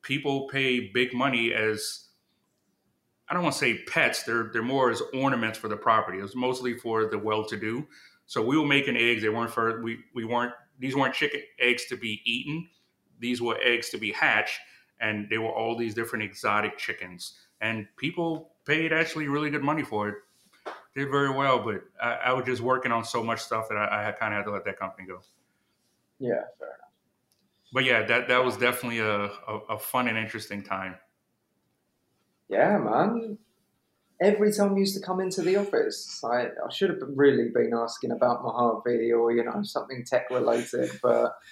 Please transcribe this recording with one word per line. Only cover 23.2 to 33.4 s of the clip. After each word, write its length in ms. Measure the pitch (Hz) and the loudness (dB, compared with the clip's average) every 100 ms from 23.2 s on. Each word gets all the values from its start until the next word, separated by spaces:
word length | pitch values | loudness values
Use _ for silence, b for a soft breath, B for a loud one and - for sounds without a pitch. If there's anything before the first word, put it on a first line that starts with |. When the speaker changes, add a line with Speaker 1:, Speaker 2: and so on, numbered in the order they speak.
Speaker 1:
much 180 | 113 113 | -2 -4
stuff 280 | - 110 113 | -2 -4 -2
that 80 | 107 | -2
I, 320 | 104 104 104 | 0 0 -2
I 40 | |
kinda 240 | 101 110 104 | -2 -2 -2
had 80 | |
to 60 | 101 | -2
let 140 | 101 | -4
that 140 | 101 95 | -6 -6
company 280 | 95 - 92 | -8 -8 -14
go. 140 | 90 - _ _ _ _ _ _ _ _ - | -16 -18 _ _ _ _ _ _ _ _ -8
Speaker 2:
Yeah, 220 | 127 92 - - | -2 -2 -4 -12
fair 100 | - | -16
enough. 220 | - - _ _ _ _ _ _ _ _ | -16 -20 _ _ _ _ _ _ _ _
Speaker 1:
But 120 | 127 | 0
yeah, 220 | 131 117 107 | 4 4 4
that, 220 | 120 123 | 2 4
that 160 | 123 | 4
was 120 | 127 101 | 4 2
definitely 440 | 120 123 120 117 | 2 2 -2 0
a, 240 | 107 104 | 0 0
a, 340 | 101 - - 107 - | -2 -6 -8 -8 -6
a 80 | 113 | -8
fun 300 | - 127 123 | -2 0 0
and 80 | 110 | 0
interesting 460 | 107 110 - 101 | -4 -6 -8 -10
time. 320 | 98 95 95 90 _ _ _ _ _ _ _ _ _ _ _ _ _ _ - | -6 -6 -6 -10 _ _ _ _ _ _ _ _ _ _ _ _ _ _ -2
Speaker 2:
Yeah, 300 | 101 160 202 | 4 4 4
man. 600 | 110 120 196 233 226 208 | 2 2 2 0 -4 -10